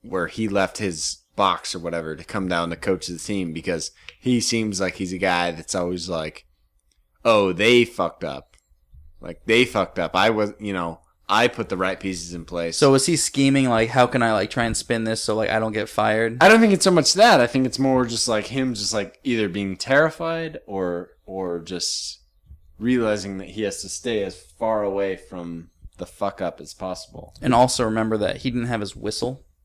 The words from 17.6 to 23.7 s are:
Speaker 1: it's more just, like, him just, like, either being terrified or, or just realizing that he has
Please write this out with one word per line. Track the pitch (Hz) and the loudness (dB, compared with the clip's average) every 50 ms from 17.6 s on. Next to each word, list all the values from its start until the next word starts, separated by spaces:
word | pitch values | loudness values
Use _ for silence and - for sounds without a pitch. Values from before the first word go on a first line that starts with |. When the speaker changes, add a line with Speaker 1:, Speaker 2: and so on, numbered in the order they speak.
| 131 | 0
Speaker 1:
it's | 123 - - | 0 0 0
more | 135 135 131 127 123 | 0 2 4 2 2
just, | 113 117 110 - | 0 -2 -4 -2
like, | 120 113 107 101 - | 0 0 0 -2 -2
him | 117 135 131 131 120 | -4 -2 -2 -2 -4
just, | 101 104 101 | -4 -4 -2
like, | 120 107 101 - - _ | -2 -2 -4 -4 -10 _
either | _ 135 120 113 107 98 | _ -2 0 0 0 0
being | 87 101 101 95 92 | -2 -2 -4 -4 -4
terrified | - - - 135 143 156 160 - - 165 165 165 165 165 160 156 165 - | -6 -2 2 4 4 4 2 0 -4 -6 -6 -4 -6 -6 -8 -10 -14 -12
or, | - 101 95 92 87 87 87 90 - _ _ _ | -8 -6 -4 -2 -2 -4 -4 -8 -12 _ _ _
or | - 95 95 92 90 87 85 | -12 -8 -6 -6 -4 -6 -6
just | 82 85 92 87 - - - - - - - _ _ _ _ _ _ _ - - _ - _ - | -6 -8 -8 -6 -6 -6 -6 -6 -8 -12 -14 _ _ _ _ _ _ _ -20 -20 _ -20 _ -6
realizing | 107 120 127 123 117 110 107 101 95 98 98 95 | -2 0 0 2 2 0 -2 -2 -4 -8 -10 -10
that | 95 76 | -12 -12
he | - 104 | -8 -4
has | 107 98 | -4 -4